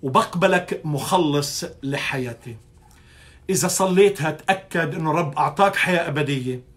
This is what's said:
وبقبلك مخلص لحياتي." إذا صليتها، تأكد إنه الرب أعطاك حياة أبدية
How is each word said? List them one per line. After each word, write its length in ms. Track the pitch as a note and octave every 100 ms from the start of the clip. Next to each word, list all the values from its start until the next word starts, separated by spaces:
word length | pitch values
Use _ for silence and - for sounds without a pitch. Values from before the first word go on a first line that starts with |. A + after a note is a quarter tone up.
وبقبلك 760 | C#3 D#3 A3 F3 F#3 F3+ F3+ -
مخلص 800 | D#3 C#3+ - F#3 D#3+ C#3+ C#3+ - - -
لحياتي." 720 | C3+ C#3 - C#3 B2 A#2 - A2+ - _ - - - - - - -
إذا 180 | F#3+ F3+
صليتها، 600 | - F#3+ F#3 G3+ G3 D#3
تأكد 640 | D3+ - F#3+ - F3 D#3+
إنه 160 | D3 D#3+
الرب 280 | E3+ D#3+ D3+
أعطاك 380 | D3 - G3 F#3+
حياة 320 | - F3 E3+
أبدية 560 | D3 C#3 C#3 B2+ B2+ -